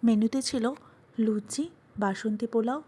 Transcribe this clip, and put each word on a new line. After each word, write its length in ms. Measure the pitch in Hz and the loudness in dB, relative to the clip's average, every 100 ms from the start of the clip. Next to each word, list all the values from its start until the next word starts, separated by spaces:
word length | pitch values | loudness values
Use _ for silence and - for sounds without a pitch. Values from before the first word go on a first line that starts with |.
মেনুতে 380 | 233 220 220 269 | 6 4 4 0
ছিল 300 | 254 262 226 285 - - - - | -2 0 -2 -4 -14 -20 -20 -2
লুচি, 500 | 220 214 208 - 320 - _ - | 0 0 -4 -6 -6 -8 _ -4
বাসন্তী 480 | 202 196 226 208 233 | -2 -2 -4 -4 -2
পোলাও 360 | 226 226 277 | 0 0 -2